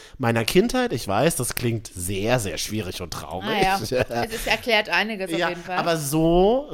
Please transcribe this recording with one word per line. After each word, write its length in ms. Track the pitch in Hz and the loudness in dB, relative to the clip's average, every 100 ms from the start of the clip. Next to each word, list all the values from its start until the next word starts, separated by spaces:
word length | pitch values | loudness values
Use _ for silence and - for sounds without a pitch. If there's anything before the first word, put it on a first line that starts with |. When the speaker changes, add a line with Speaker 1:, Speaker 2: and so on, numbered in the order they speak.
| - - | -18 -2
Speaker 1:
meiner 300 | 120 117 117 | 0 2 4
Kindheit. 480 | 185 226 254 247 | 4 4 2 0
Ich 120 | 135 - | -2 0
weiß, 300 | 98 151 - | 2 2 2
das 200 | 123 - | -2 -2
klingt 340 | 123 113 - | -2 -2 -6
sehr, 440 | 92 87 98 107 123 | -8 -6 -2 0 0
sehr 180 | 101 78 | 0 -6
schwierig 460 | - 107 90 - | -6 -6 -6 -8
und 100 | 87 | -8
traurig. 360 | - 73 90 214 | -10 -8 -8 -4
Speaker 2:
Ah, 120 | 214 | 0
ja. 180 | 185 190 | 2 0
Speaker 1:
<laughs> 440 | - 127 123 117 | 0 -2 -2 -2
Speaker 2:
Es 80 | 113 | -4
ist, 140 | - - | -4 -2
erklärt 420 | 220 247 214 214 | -2 2 0 2
einiges 420 | 175 208 208 185 | 0 0 -4 -4
auf 60 | 165 | -2
Speaker 1:
Ja, 120 | 170 | -2
Speaker 2:
jeden 120 | 175 | -4
Fall. 140 | 175 180 | -6 -2
Speaker 1:
aber 200 | 165 165 | 0 0
so 680 | 143 156 165 175 190 254 285 | 0 2 4 6 6 4 0